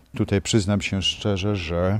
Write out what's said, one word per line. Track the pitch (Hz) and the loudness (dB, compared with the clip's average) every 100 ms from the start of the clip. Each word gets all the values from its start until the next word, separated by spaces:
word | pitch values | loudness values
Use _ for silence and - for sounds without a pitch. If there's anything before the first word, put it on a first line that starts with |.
| _ - | _ -4
Tutaj | 104 98 | 0 0
przyznam | - 113 95 101 | 2 2 2 0
się | - 95 | 0 -2
szczerze, | - - 107 95 101 101 | -2 -2 -2 0 0 -2
że | 82 87 92 | -2 0 2